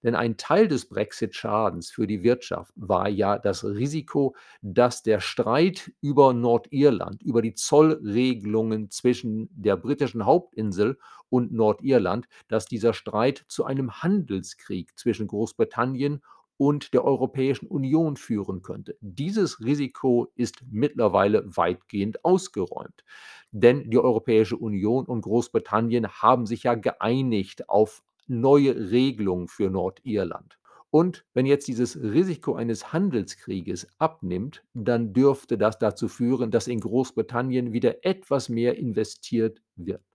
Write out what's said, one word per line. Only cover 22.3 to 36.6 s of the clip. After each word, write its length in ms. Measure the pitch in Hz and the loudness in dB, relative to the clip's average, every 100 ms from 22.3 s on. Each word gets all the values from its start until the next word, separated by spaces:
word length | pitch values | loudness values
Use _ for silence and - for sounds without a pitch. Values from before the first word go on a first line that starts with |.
| 185 185 - 90 - - _ _ - - - _ | 2 0 -8 -8 -8 -14 _ _ -20 -20 -20 _
Denn 380 | 107 117 139 120 | 4 4 4 2
die 80 | 117 | 2
Europäische 580 | 127 113 - 110 107 120 | 4 2 2 2 4 0
Union 500 | 113 101 104 127 - | -4 -2 0 -2 -2
und 160 | 123 | -6
Großbritannien 840 | 98 113 113 113 - 104 117 120 107 - | 0 0 0 -4 0 -2 0 0 -2 0
haben 240 | 113 123 110 | 2 4 0
sich 180 | 113 | -4
ja 120 | 127 117 | -2 0
geeinigt 960 | 98 - 107 131 131 110 95 - - | -2 -2 -2 0 0 0 -2 -10 -2
auf 340 | 101 107 - _ _ _ | 2 2 0 _ _ _
neue 640 | 123 131 143 139 123 101 | 0 6 6 6 0 0
Regelungen 560 | 117 135 123 101 90 87 | 2 2 0 -2 -2 -6
für 240 | - 98 | -2 -2
Nordirland. 880 | 92 90 - 131 104 90 - - _ _ _ _ | 0 -4 -6 -6 -4 -4 -6 -16 _ _ _ _
Und 340 | 151 180 170 _ | 2 2 -2 _
wenn 140 | - 131 | -2 2
jetzt 200 | 143 143 | 2 0
dieses 320 | 117 120 - | -2 -2 -2
Risiko 540 | 113 120 190 156 - | 0 2 2 -2 -4
eines 400 | 113 117 110 - | -4 -4 -6 -4
Handelskrieges 920 | 160 202 123 95 - - 98 87 95 - _ | -2 0 -2 -6 -12 -10 -8 -6 -10 -10 _
abnimmt, 680 | 160 160 92 90 123 - _ 123 | -4 -4 -6 -6 -6 -12 _ -8
dann 360 | 110 117 113 | -2 -2 0
dürfte 460 | 101 139 131 - 113 | 4 4 4 -4 0
das 220 | 104 110 | 0 2
dazu 280 | 107 98 110 | -2 -2 -6
führen, 440 | - 120 127 117 | -2 -2 0 0
dass 160 | 110 | 0